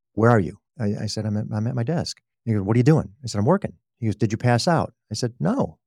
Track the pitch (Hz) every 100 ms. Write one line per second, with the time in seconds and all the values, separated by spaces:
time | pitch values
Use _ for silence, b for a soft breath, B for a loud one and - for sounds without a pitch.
0 | _ - 113 117 76 - _ - 104 104
1 | 104 110 107 104 - 107 113 127 117 165
2 | - - _ _ 117 107 95 117 123 151
3 | 87 - 117 104 117 196 - - _ _
4 | 113 92 107 107 123 120 180 156 85 _
5 | - 110 120 - 160 269 85 -